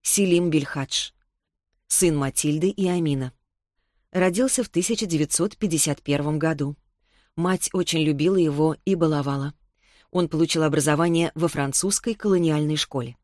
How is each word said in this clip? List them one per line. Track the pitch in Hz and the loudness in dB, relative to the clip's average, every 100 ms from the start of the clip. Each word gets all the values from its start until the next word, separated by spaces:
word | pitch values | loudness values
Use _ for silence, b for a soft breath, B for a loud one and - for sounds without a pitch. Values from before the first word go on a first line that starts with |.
Селим | - - 190 170 175 | 0 0 4 4 4
Бельхадж. | 156 139 147 135 - - _ _ _ _ _ _ _ _ | 0 -2 -8 -6 -6 -8 _ _ _ _ _ _ _ _
Сын | - 180 151 | 2 2 2
Матильды | 135 - 151 151 185 | -2 -2 -2 0 0
и | 202 185 | 0 -2
Амина. | 180 160 139 127 _ _ _ _ _ _ _ _ | 0 0 -2 -4 _ _ _ _ _ _ _ _
Родился | 185 185 180 262 - | 0 2 2 0 0
в | 220 | -2
тысяча | 165 185 226 202 | -2 -2 -2 -2
девятьсот | 160 147 - 190 - | 0 0 0 -2 -2
пятьдесят | 214 156 156 143 | -2 0 0 -4
первом | - 143 147 151 | -2 -2 0 -2
году. | 160 156 143 147 _ _ _ _ _ - | -2 -2 -6 -8 _ _ _ _ _ -4
Мать | 180 185 - | -2 0 -2
очень | 185 170 160 | -2 0 0
любила | 156 143 160 190 | 0 2 2 2
его | 160 143 156 151 - | 2 2 0 0 -2
и | |
баловала. | 185 160 147 143 139 143 - _ b b b b | 0 2 0 -2 -4 -6 -10 _ b b b b
Он | 180 175 | -2 -2
получил | 156 165 165 | 0 0 2
образование | 156 156 147 147 170 165 170 | 2 2 2 2 2 2 0
во | - 165 | -2 -4
французской | - 139 - 190 - - | -2 -2 -2 -2 -2 -4
колониальной | 220 208 185 165 151 151 151 | -4 0 2 2 0 0 -2
школе. | - 135 123 120 | -4 -6 -8 -14